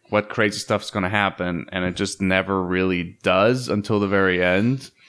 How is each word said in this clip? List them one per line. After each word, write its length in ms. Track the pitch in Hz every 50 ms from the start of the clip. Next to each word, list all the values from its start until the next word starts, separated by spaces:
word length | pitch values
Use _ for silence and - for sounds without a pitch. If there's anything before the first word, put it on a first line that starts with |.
| _ -
what 200 | 107 107 104 -
crazy 280 | - - 110 107 98 -
stuff's 320 | - - 113 101 - -
gonna 180 | - 107 92 90
happen? 580 | 101 104 101 98 - - 90 90 87 82 - - -
And 120 | 92 90
it 120 | 90 87
just 240 | - 104 95 - -
never 420 | 98 95 95 95 92 95 98 95 92
really 560 | 87 90 92 92 95 92 87 87 85 - _ -
does 460 | 98 92 92 101 113 127 127 123 -
until 320 | 92 104 101 - 113 104
the 80 | 101 98
very 340 | 98 98 98 92 92 90 90
end. 480 | 90 90 98 104 120 131 131 - - - _ _